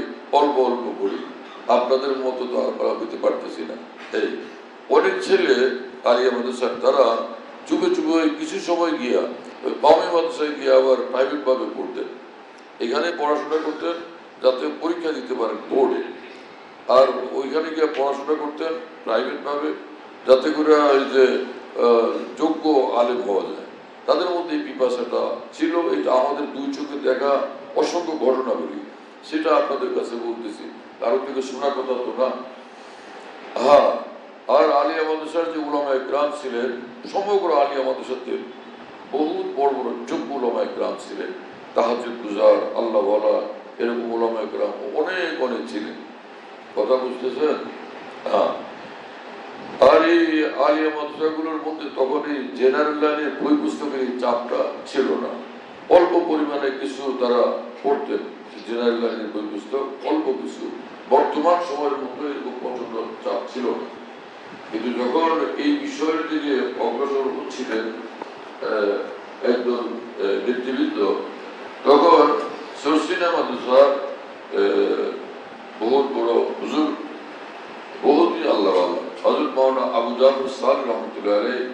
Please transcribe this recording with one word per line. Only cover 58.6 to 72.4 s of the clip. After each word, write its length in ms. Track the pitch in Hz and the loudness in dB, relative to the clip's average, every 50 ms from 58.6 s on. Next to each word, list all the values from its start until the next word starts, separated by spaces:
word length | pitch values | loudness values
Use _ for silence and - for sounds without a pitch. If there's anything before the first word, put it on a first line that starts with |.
| - 110 | -8 -6
জেনারেল 260 | 117 117 120 120 117 | -4 2 2 2 2
লাইনের 360 | 117 117 113 101 110 107 104 104 | 2 0 -2 -2 -4 -6 -6 -6
বই 120 | 104 107 107 | -6 -6 -6
পুস্তক, 340 | 98 101 - - 127 139 135 127 135 - - 143 | -8 -8 -8 -4 -4 -4 -4 -4 -8 -6 -2 0
অল্প 180 | 151 156 143 | 0 0 2
কিছু। 380 | 135 131 123 120 - - - - - - - - - - - - - | 0 -2 -2 -4 -8 -10 -10 -10 -10 -10 -12 -14 -16 -16 -16 0 2
বর্তমান 480 | 135 147 - - - 156 151 170 175 170 170 - | 4 4 4 2 0 2 4 4 4 4 2 -2
সময়ের 280 | 139 147 147 139 135 135 | -4 -2 -2 -2 -2 -2
মতো 240 | 131 123 - 135 151 147 | -4 -8 -8 -8 -6 -6
এরকম 260 | 135 131 123 123 117 - | -6 -6 -8 -8 -10 -8
প্রচণ্ড 340 | 120 127 123 117 110 110 113 95 - 110 110 - - | -8 -8 -8 -8 -8 -8 -8 -8 -8 -8 -10 -8 -6
চাপ 180 | 127 123 - - - - | -4 -4 -4 -6 -6 -6
ছিল 120 | 123 123 | -4 -2
না, 220 | 113 - - - - - - - - - - - - - - - - - - - - | -2 -2 -2 -6 -10 -12 -14 -16 -16 -16 -18 -18 -18 -18 -18 -16 -16 -16 -16 -14 -8
কিন্তু 180 | 165 - 117 - 117 120 | -8 -4 -4 -2 -2 -2
যখন 300 | 127 - 160 165 160 160 160 151 139 - - - | -2 0 2 2 2 2 2 0 0 -2 -2 0
এই 140 | 147 147 | 2 2
বিষয়ের 500 | 143 143 - - 135 147 156 160 160 156 - 151 | 2 2 -2 -6 -4 -2 0 0 0 0 -2 -2
দিকে 240 | 156 147 143 143 131 120 123 123 - - | -4 -2 0 0 0 0 0 -2 -2 -2
অগ্রসর 460 | 120 117 117 127 139 135 135 135 131 135 | -2 -2 0 -2 -2 0 0 0 0 0
হচ্ছিলেন, 580 | - - - - - 131 123 113 110 110 113 | -2 -4 -6 -8 -8 -8 -6 -4 -4 -4 -4
আহ, 1600 | 110 110 - - - - - - - - - - - - - - 95 110 107 104 101 101 - - - - - - - - - 135 123 | -4 -6 -8 -10 -12 -12 -12 -14 -14 -14 -14 -16 -16 -12 -8 -4 -2 0 2 2 2 2 0 -4 -6 -10 -12 -14 -16 -12 -2 2 2
একজন, 340 | 123 123 123 123 120 113 113 | 2 2 2 0 0 0 -2
আহ, 400 | 107 107 113 - - - 104 98 98 98 98 - 120 | -4 -6 -8 -10 -12 -6 -2 0 0 0 0 0 0
নেতৃবৃন্দ, 520 | 123 123 123 131 135 - - - - 107 101 95 - - - - - - - - - - - - - - - | -2 -2 -2 -4 0 0 0 0 0 0 2 2 2 0 -4 -8 -10 -12 -14 -14 -14 -14 -14 -14 -14 0 4
তখন 400 | 123 143 - 170 170 160 151 143 147 - - | 6 8 8 8 8 8 8 8 6 4 0